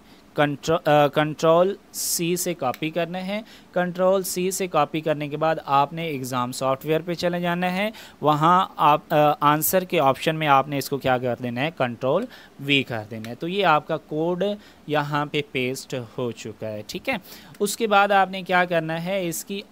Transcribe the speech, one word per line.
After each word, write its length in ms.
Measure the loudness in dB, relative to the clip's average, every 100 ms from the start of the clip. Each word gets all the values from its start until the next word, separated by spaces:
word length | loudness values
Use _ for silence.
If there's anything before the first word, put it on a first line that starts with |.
| -16 -20 -10 0
कंट्रो-, 520 | 0 0 -2 0 4
अ, 200 | 4 4
कंट्रोल 680 | 2 -2 0 4 4 4 0 -10
सी 440 | -10 -6 -2 -2 -2
से 160 | -4
कॉपी 380 | -4 -4 -4 -6
करना 260 | -4 -4 -6
है। 260 | -6 -8 -10 -20 -8 -4
कंट्रोल 480 | -2 0 2 2
सी 280 | 0 -2 -2
से 160 | -2 -2
कॉपी 340 | 0 0 0
करने 280 | -2 -2 -4
के 80 | -2
बाद 260 | -2 -2 2
आपने 400 | 2 2 -2 -6
एग्जाम 440 | -6 -4 -4 -4
सॉफ्टवेयर 500 | -2 -2 -2 0 -2
पे 140 | -2 -4
चले 260 | -2 -2
जाना 260 | -2 -2 -2
है, 260 | -2 -4 -6 -18 -2
वहाँ 520 | 0 4 6 4 2 2
आप, 360 | 4 4 2
अ, 20 | 2 4 4
आंसर 420 | 4 4 2 0 0
के 140 | 2
ऑप्शन 360 | 2 2 0 0
में 120 | 4
आपने 300 | 4 4 -4
इसको 200 | -4 -4
क्या 200 | 0 0
कर 200 | 0 -4
देना 200 | -6 -4
है, 100 | -4
कंट्रोल 560 | -2 -4 -2 0 0 -2 -12 -20 -14
वी 220 | 0 0
कर 220 | 0 -6 -8
देना 200 | -12 -12
है। 60 | -10
तो 120 | -6
ये 160 | 0
आपका 340 | 2 2 0 -6
कोड 580 | -6 -4 -4 -2 -4 -4 -12 -20 -4
यहाँ 360 | -4 -2 -4 -2
पे 160 | -4 -4
पेस्ट 420 | -4 -4 -6 -8 -10 -10 -8
हो 140 | -8
चुका 360 | -8 -12 -10 -10
है, 160 | -10 -10
ठीक 200 | -10 -6
है। 120 | -8 -8 -20 -20 -6
उसके 280 | -6 -2 2
बाद 240 | 4 4
आपने 320 | 4 2 -2
क्या 220 | 0 0 2
करना 280 | 0 -2
है, 340 | -4 -4 -4 -4
इसकी 360 | -6 -8 -10 -2